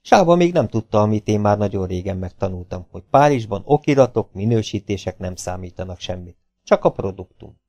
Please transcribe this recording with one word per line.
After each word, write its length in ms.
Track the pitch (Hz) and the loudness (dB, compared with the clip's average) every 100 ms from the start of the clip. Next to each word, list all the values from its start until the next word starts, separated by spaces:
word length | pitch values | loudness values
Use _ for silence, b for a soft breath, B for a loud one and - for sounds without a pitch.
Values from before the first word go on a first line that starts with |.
Sába 340 | - 240 170 | 4 4 6
még 180 | 175 175 | 4 4
nem 160 | 175 180 | 2 0
tudta, 320 | 117 - 107 | -2 0 2
amit 280 | 107 107 101 | 2 0 0
én 120 | 107 | 0
már 180 | 104 104 | 2 2
nagyon 280 | 104 101 92 | 0 -2 -4
régen 300 | 90 92 92 | -6 -6 -6
megtanultam, 720 | 92 - 98 90 90 92 90 | -8 -6 -6 -6 -10 -12 -12
hogy 120 | 98 - | -18 0
Párizsban 520 | 135 147 143 107 101 | 4 4 2 -2 -8
okiratok, 680 | - 143 - 139 123 - 104 | 0 0 2 4 4 2 -4
minősítések 880 | 92 104 117 104 110 - 98 - - | -4 0 0 0 -6 -6 -6 -6 -8
nem 160 | 92 | -10
számítanak 640 | 90 - 90 92 - 92 87 | -10 -10 -10 -12 -12 -12 -12
semmit, 380 | - 90 90 - _ _ | -10 -12 -12 -20 _ _
csak 200 | - 202 | -2 0
a 80 | 175 | 0
produktum. 680 | - 98 95 90 _ - - | -4 -8 -8 -16 _ -20 -20